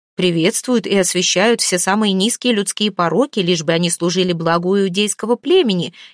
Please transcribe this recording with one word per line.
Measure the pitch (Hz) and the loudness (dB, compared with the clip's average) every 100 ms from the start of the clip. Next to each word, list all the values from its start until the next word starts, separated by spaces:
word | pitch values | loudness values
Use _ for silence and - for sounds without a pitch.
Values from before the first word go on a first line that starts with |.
| _ | _
Приветствуют | - 180 170 170 - - 240 | -2 0 2 0 0 0 0
и | - 196 | 2 0
освящают | 180 214 - 180 214 233 | 2 0 0 2 2 2
все | - 180 | 0 0
самые | 190 208 214 | 0 0 2
низкие | 190 208 - 247 | 2 0 0 0
людские | 214 190 - 208 | 0 -2 -2 -4
пороки, | 208 170 165 285 - | 0 0 0 0 0
лишь | 175 175 | 0 0
бы | 156 | 0
они | 165 170 | 0 0
служили | - 170 175 180 | -2 -2 0 0
благу | 170 165 170 180 202 | 0 0 0 0 0
иудейского | 196 180 208 - 220 240 | 0 0 -2 -4 -4 -4
племени | 277 370 262 180 170 - - | 2 2 4 0 -2 -10 -20